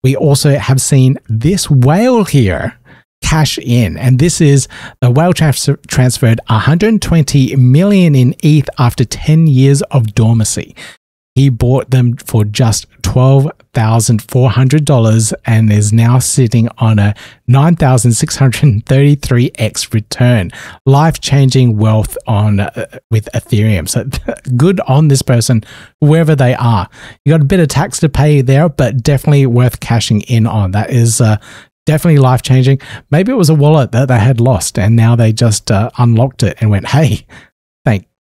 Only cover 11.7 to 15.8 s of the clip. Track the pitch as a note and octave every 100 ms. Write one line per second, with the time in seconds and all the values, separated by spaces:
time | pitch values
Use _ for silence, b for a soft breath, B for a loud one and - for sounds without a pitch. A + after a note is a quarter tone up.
11.7 | C3 - B2+ B2 B2 - A2 G#2 G#2 A#2
12.7 | A2 - _ - B2+ C3 C#3 D3 - _
13.7 | - A2 A2+ A2 A2 - B2+ B2+ A2+ C3
14.7 | D3+ D3 C3 A2+ A2 A2 - - A2+ A2
15.7 | G#2